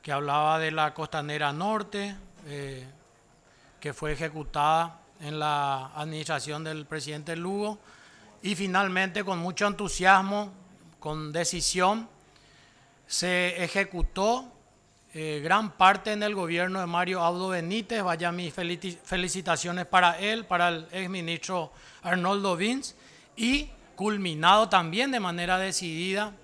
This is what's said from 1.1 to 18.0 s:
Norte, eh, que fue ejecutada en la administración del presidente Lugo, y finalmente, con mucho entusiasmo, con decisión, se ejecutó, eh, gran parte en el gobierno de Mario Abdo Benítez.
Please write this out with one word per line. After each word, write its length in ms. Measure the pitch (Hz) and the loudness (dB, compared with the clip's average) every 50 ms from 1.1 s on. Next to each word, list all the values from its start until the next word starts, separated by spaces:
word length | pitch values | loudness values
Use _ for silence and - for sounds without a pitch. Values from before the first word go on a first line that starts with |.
| - 156 147 147 147 151 151 143 143 | -4 -6 -4 -4 -4 -2 -2 -2 -2
Norte, 640 | 151 175 208 220 214 202 - - 202 202 202 202 196 190 185 - - 165 | -2 -2 -2 -2 -2 -4 -4 -6 -6 -6 -6 -8 -12 -16 -20 -20 -20 -16
eh, 400 | 151 143 143 143 139 135 131 127 131 139 - _ _ _ _ _ _ _ _ _ _ _ _ _ - _ _ | -12 -10 -10 -8 -10 -10 -12 -14 -18 -20 -20 _ _ _ _ _ _ _ _ _ _ _ _ _ -20 _ _
que 140 | - 147 139 | -10 -10 -8
fue 200 | - - 151 151 | -6 -4 -4 -2
ejecutada 880 | 131 165 160 151 156 147 - - 151 147 151 160 160 165 170 165 - - - _ - | -2 -4 -6 -6 -6 -10 -6 -2 2 4 4 4 4 2 0 -6 -14 -20 -20 _ -12
en 180 | 160 147 151 156 | -10 -8 -6 -2
la 540 | 151 151 147 147 143 143 139 131 131 135 - | -2 0 0 0 0 0 -2 -2 -4 -8 -10
administración 720 | 151 151 160 156 156 156 151 160 143 120 147 151 147 160 | -10 -8 -8 -6 -8 -4 -2 -2 -4 -2 -4 -8 -6 -6
del 220 | 156 156 156 151 | -6 -8 -8 -8
presidente 500 | 139 156 156 139 147 151 151 151 156 165 | -8 -8 -8 -6 -6 -8 -8 -8 -8 -6
Lugo, 420 | 165 170 180 196 202 208 214 214 208 - - - - - - - - - - - - - | -6 -4 -4 -4 -2 -2 -4 -4 -8 -12 -20 -20 -20 -20 -20 -20 -20 -20 -20 -20 -8 -4
y 120 | - 208 | -4 -2
finalmente, 680 | 156 196 190 185 185 202 190 185 185 190 185 170 214 202 | -2 -2 2 2 2 2 4 2 2 0 0 0 -4 -2
con 140 | 185 190 170 | -2 -2 -2
mucho 280 | 170 180 185 - 208 | -2 -4 0 2 2
entusiasmo, 840 | 208 196 165 208 180 - - 180 185 196 190 190 196 202 208 208 202 - - - - - - - - - _ | 2 2 0 -4 -4 -2 2 6 8 8 8 8 4 0 -2 -2 -4 -8 -18 -20 -20 -20 -20 -20 -20 -20 _
con 340 | - 151 151 156 156 151 147 | -8 -6 -6 -6 -6 -4 -2
decisión, 760 | 165 170 - - 170 156 - - 180 180 185 208 226 226 - - - - - _ - - - - - - - _ - _ _ _ _ _ | -2 -2 0 -2 -2 -2 0 2 4 4 4 2 2 -4 -10 -18 -20 -20 -20 _ -20 -20 -20 -20 -20 -20 -20 _ -20 _ _ _ _ _
se 560 | - - - 175 180 180 180 180 175 175 175 185 | -6 -4 -2 0 2 2 2 2 2 0 -2 -4
ejecutó, 880 | 165 - 196 196 196 - - 165 - - 190 196 214 233 254 262 - - - _ _ _ _ _ _ _ _ _ _ - 156 | 0 0 0 0 0 0 0 0 0 0 2 2 2 2 2 -2 -10 -20 -20 _ _ _ _ _ _ _ _ _ _ -10 -8
eh, 220 | 156 156 151 151 143 | -6 -4 -4 -4 0
gran 280 | 160 180 208 220 202 | 2 2 2 2 -2
parte 420 | - - 185 185 202 202 - 220 214 | 0 6 6 6 6 6 0 -4 -4
en 100 | 208 208 | -2 -2
el 120 | 208 208 | -2 -2
gobierno 440 | 196 180 160 170 170 180 180 185 190 | -2 -2 -2 0 -2 -2 -2 -2 -4
de 40 | 185 | -4
Mario 400 | 170 170 175 180 180 185 185 170 | -2 0 0 0 0 0 2 2
Abdo 240 | 170 175 180 185 190 | 2 2 0 -2 -2
Benítez. 540 | 185 175 165 170 196 226 214 - 233 220 | -2 -2 -2 -2 -2 -4 -4 -2 -4 -2